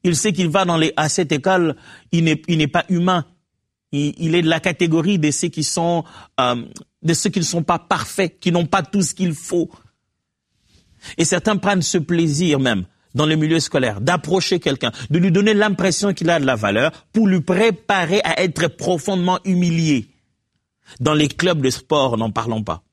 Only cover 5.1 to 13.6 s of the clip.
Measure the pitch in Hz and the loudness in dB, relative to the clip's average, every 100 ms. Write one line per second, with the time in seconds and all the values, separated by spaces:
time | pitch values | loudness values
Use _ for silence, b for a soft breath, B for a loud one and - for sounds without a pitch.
5.1 | 196 151 139 175 160 147 - 170 170 170 | 2 0 0 -4 -4 -4 -2 -2 -2 -4
6.1 | B B - 123 120 - - - _ 160 | B B -2 0 -2 -6 -18 -20 _ -2
7.1 | 165 208 185 160 170 156 170 _ 165 - | 0 0 -2 -2 -4 -2 -2 _ -4 -4
8.1 | - 180 _ 185 175 165 196 143 202 165 | -4 -4 _ 0 0 0 -2 0 -2 -2
9.1 | - 185 147 - 175 165 - _ _ _ | -2 -4 -4 -4 -4 -4 -10 _ _ _
10.1 | _ _ _ _ _ _ _ _ B B | _ _ _ _ _ _ _ _ B B
11.1 | B 165 175 220 202 196 190 156 180 143 | B 0 2 0 0 0 0 0 -2 0
12.1 | 175 165 143 175 139 131 101 90 _ _ | 0 2 2 2 2 2 0 -4 _ _
13.1 | 127 151 156 156 160 | -2 2 2 2 0